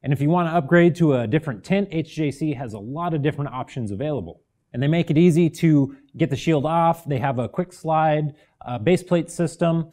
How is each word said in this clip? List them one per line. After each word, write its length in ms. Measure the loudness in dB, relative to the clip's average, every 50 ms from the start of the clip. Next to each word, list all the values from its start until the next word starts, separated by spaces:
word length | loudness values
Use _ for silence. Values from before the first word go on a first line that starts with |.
| -4
And 100 | -2 -2
if 80 | 0
you 80 | 2 2
wanna 220 | 2 2 0 0
upgrade 440 | 0 -2 0 4 6 6 6 6 4
to 180 | 4 2 2 4
a 120 | 2 0
different 380 | 0 0 -2 -2 -2 -10 -10 -4
tint, 240 | -2 -2 -2 -2 -2
H 240 | -4 -6 -6 -6 -6
J 160 | -4 -4 -4
C 220 | -4 -4 -4 -6 -4
has 220 | -6 -8 -10 -10
a 40 | -12
lot 360 | -12 -10 -10 -6 -6 -4 -4
of 80 | -2 -2
different 320 | -2 -2 -4 -8 -8 -8
options 380 | -10 -10 -10 -8 -8 -8 -6 -6
available. 500 | -6 -4 -4 -4 -6 -8 -10 -14 _ _ _ _ _ _ _ -6
And 80 | -4 0
they 60 | 0
make 220 | 0 0 0 2
it 60 | 4
easy 320 | 4 6 6 6 4 2 2
to 460 | 0 0 2 4 4 4 4 2 -2 -12 _ _ -6 -4
get 100 | -2 -2
the 80 | -2
shield 300 | -4 -2 0 0 0 0
off. 400 | 0 0 2 2 2 0 -2 -4
They 120 | -6 -4 -2
have 200 | -2 -2 -2 -2
a 100 | -4 -6
quick 260 | -4 -6 -8 -8 -8
slide, 600 | -12 -6 -2 0 0 2 2 0 0 -2 -4 -6 _ _ _ _ -18 -14
uh, 140 | -10 -8 -4
base 240 | 0 2 2 0 0
plate 280 | 0 -2 -2 -2 -4
system, 640 | -4 -4 -4 -4 -2 -2 0 0 0 0 -2 -6